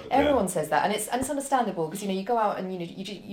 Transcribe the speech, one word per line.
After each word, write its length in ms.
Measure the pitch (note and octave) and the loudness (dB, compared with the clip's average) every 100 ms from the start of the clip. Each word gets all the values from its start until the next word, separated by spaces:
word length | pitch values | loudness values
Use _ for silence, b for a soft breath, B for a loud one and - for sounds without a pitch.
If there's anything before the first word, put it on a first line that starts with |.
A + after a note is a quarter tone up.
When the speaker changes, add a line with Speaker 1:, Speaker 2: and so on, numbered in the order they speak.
| - | 0
Speaker 1:
yeah. 80 | C4 | 4
Speaker 2:
Everyone 300 | D4 C4 F#3+ | 6 4 2
says 220 | E3 - | 0 2
that, 140 | D3 F#3 | 2 2
and 60 | |
it's, 140 | G#3 - | 0 -2
and 120 | B3 | -2
it's 80 | C4 | 0
understandable, 580 | C#4+ C4+ C4 A3 F3 D#3 | -2 0 2 2 0 -4
'cause, 120 | F#3 | -2
you 60 | G3 | -2
know, 60 | F#3+ | -2
you 80 | |
go 140 | F#3+ A#3 | 0 2
out 200 | G#3 - | 2 0
and, 160 | F#3 | -4
you 60 | F#3 | -6
know, 60 | E3+ | -8
you 180 | - | -8
ju-, 180 | F#3+ G3 G3+ | -10 -10 -6